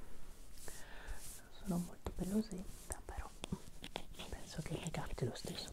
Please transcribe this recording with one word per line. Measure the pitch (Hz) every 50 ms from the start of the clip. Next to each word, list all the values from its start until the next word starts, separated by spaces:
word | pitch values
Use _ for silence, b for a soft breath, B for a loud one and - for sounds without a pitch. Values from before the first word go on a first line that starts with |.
| - - - - - - - - - - - - B B B B B B B B B B B B B B - - - -
sono | - - - 202 180 175
molto | 175 175 - - - - -
pelosetta, | - 175 185 196 214 220 - 190 180 196 - - - - - - - -
però | - - - - - - - - - - - - - - - - - - - - - - - - -
penso | - - - - - - 156
che | - 156
i | -
miei | - 165
gatti | - 151 135 - - - -
lo | 120 -
stesso | - - - - - - -